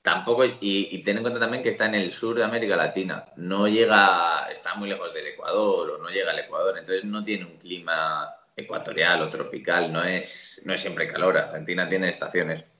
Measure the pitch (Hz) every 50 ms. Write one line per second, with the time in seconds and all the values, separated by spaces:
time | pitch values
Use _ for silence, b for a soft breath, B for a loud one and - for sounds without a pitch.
0 | _ - 87 87 - 120 120 127 131 117 - - 101 101 98 98 98 - 92 92
1 | - 101 101 110 113 120 120 120 117 113 123 123 123 117 101 - 107 110 107 104
2 | 92 85 - - 117 113 117 120 113 107 113 117 113 101 95 85 76 76 - 95
3 | 95 92 78 - - - - - 87 90 98 98 104 104 107 110 113 110 107 101
4 | 98 95 90 87 85 82 80 76 - 82 80 - - 87 90 101 101 101 95 80
5 | 87 82 80 78 73 76 - - 82 78 90 104 107 101 95 87 82 78 90 -
6 | 80 87 92 98 92 82 78 76 71 - 73 78 90 95 92 82 80 87 95 95
7 | 101 104 104 107 104 107 104 95 90 85 80 80 - 90 90 87 85 82 82 80
8 | 80 78 78 76 76 - - - _ _ _ - - - - - - - 67 78
9 | 80 87 90 82 78 78 - - - - - - - 87 87 87 85 80 80 82
10 | 87 90 92 87 - - - - - - - - - 95 92 87 - 98 85 82
11 | 82 80 - - 87 95 85 78 - - 80 78 78 82 90 90 90 78 92 92
12 | 92 87 82 - - - - 90 85 80 80 80 - _ _